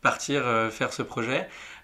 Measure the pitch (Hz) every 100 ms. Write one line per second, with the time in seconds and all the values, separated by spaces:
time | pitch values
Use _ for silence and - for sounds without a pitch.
0 | 127 - - 143 123 113 110 - 123 -
1 | 117 - 117 143 185 - - -